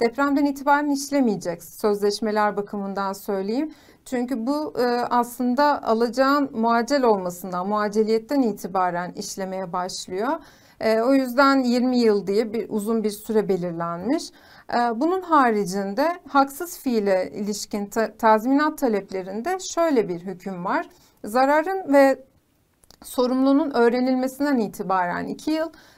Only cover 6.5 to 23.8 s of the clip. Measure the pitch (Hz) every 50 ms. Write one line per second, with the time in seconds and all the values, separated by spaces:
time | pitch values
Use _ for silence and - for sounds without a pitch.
6.5 | - 226 226 233 233 233 233 233 285 285 254 233 214 190 180 180 180 - - 190
7.5 | 180 175 180 202 208 208 208 208 202 220 220 214 220 226 220 - 294 277 254 220
8.5 | 202 - - 180 185 190 185 180 175 175 180 175 175 202 202 - - 196 190 190
9.5 | 190 190 190 175 180 180 180 185 185 - - - 185 185 220 262 311 320 - -
10.5 | - - _ _ _ - - 220 220 220 226 262 277 269 262 247 240 262 277 269
11.5 | 277 269 254 247 240 247 233 254 254 247 233 220 208 202 180 185 196 214 247 214
12.5 | 208 233 196 - - 214 202 214 226 226 208 214 202 - - - 214 214 202 185
13.5 | 190 175 175 180 165 165 170 170 170 170 185 220 294 339 330 - - - - -
14.5 | - - - - - 240 240 240 226 220 285 330 370 381 359 339 320 294 262 240
15.5 | 220 208 202 175 185 202 196 196 202 226 285 330 349 349 - - - 277 277 277
16.5 | 277 - 359 339 - - - 269 233 220 202 202 190 185 185 - - 214 214 202
17.5 | 214 208 - - - 208 202 202 - 226 220 214 - - 240 220 220 220 214 254
18.5 | 269 285 302 311 311 - 285 240 214 196 196 - 196 190 180 190 190 214 233 349
19.5 | 370 370 381 - - 339 339 330 285 240 190 170 175 170 170 196 190 180 - 202
20.5 | 190 175 175 196 254 320 349 - - _ _ _ _ _ - 208 208 254 262 269
21.5 | 294 311 311 370 381 381 370 302 277 277 277 269 262 - - _ _ _ _ _
22.5 | _ _ _ _ _ _ _ - - _ - - - - 247 247 262 262 269 269
23.5 | 277 285 330 285 - 240